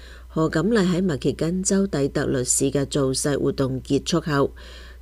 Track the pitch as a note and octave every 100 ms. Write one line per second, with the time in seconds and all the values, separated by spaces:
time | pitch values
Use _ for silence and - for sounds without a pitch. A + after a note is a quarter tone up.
0 | - - - D#3+ D#3+ D#3+ F3+ A#3 F3+ E3+
1 | F#3+ C3+ D3 A2+ D#3+ F#3 F#3 G3 G3 C#3+
2 | C#3 D3+ C3 C3+ B2 - C#3 C#3+ C3+ D#3
3 | C3+ C3 D3+ C#3 C#3 C3 C3 C3 - C3+
4 | - E3+ E3 C#3+ C3+ - - - - -